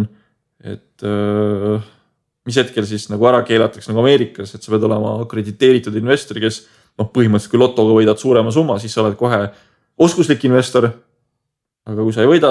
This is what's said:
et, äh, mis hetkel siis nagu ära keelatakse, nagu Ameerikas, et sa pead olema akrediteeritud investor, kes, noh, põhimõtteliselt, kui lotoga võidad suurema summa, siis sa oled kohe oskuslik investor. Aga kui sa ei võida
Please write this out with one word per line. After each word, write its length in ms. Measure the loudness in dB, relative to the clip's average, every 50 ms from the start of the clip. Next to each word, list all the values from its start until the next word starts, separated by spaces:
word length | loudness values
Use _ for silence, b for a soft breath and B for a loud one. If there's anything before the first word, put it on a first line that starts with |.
| -2 -4 b b b b b b b _ _ _ -16
et, 400 | -16 -16 -16 _ _ _ -10 -8
äh, 800 | -6 -4 -4 -2 -2 -2 -2 -2 -2 -2 -4 -4 -4 -4 -4 -6 b b b b b b _ _ _ _ _ -10
mis 80 | -4 0 0
hetkel 240 | 0 0 -2 -6 -6
siis 220 | -6 -6 -10 -10 -8
nagu 160 | -4 0 2
ära 140 | 2 2 2 0
keelatakse, 460 | 2 2 2 2 0 -2 -8 -10 -6
nagu 140 | -2 0 2
Ameerikas, 480 | 4 4 2 2 -2 -8 -14 -14 -14 -16
et 80 | -16 -8
sa 80 | -2
pead 140 | -2 0 0
olema 300 | 0 -2 -2 -4 -4 -6 -8 -8
akrediteeritud 720 | -8 -8 -8 -8 -8 -4 2 4 4 4 4 0 -4 -6 -4
investor, 400 | 0 0 0 0 -2 -6 -8 -4
kes, 220 | -4 -4 -4 -6 -14 b b b b b b -8
noh, 80 | -8 -4
põhimõtteliselt, 400 | 0 0 2 2 2 0 -2 0
kui 80 | 2 2
lotoga 380 | 2 2 2 2 2 4 4
võidad 240 | 4 4 4 2 0
suurema 320 | 0 2 2 2 2 0 0
summa, 220 | 0 0 0 -2 -4
siis 140 | -6 -6 -4
sa 80 | -2 -2
oled 140 | -2 -2 -2
kohe 220 | -2 -2 0 -2 -2 -4 b b b b b b b b b 2
oskuslik 460 | 2 2 2 2 0 0 0 0 2
investor. 400 | 2 2 2 2 0 0 0 0 0 -2 -6 _ _ _ _ _ _ _ _ _ _ _ _ _ _ _ _ -14
Aga 160 | -10 -6 -4 -2
kui 80 | -2
sa 80 | 0 2
ei 80 | 2
võida 220 | 4 4 4 4 2